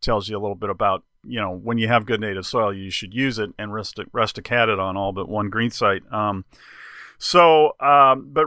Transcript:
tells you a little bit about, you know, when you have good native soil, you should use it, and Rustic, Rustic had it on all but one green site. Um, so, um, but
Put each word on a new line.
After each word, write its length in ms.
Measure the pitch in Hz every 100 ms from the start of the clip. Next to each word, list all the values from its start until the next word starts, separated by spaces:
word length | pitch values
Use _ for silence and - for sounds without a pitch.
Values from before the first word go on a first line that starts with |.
tells 280 | - 110 98
you 80 | 104
a 60 |
little 140 | 101 92
bit 140 | 104
about, 340 | 90 101 95 _ _ -
you 140 | 120
know, 120 | 98
when 260 | 92 104 117
you 100 | 113
have 160 | 120
good 160 | 107 110
native 240 | 107 95
soil, 300 | 90 123 107
you 160 | 98 95
should 240 | - 101
use 240 | 113 135 113
it, 120 | 104 -
and 160 | 104
Rustic, 360 | 107 101 - -
Rustic 360 | 117 110 - -
had 200 | 120 113
it 120 | 98
on 160 | 95 95
all 160 | 98
but 160 | 98 82
one 200 | 104 104
green 220 | 110 117
site. 320 | - 107 98 -
Um, 320 | 110 107 98 - _ - - - - - -
so, 640 | - 175 170 156 151 -
um, 480 | 139 143 135 131 139
but 140 | 143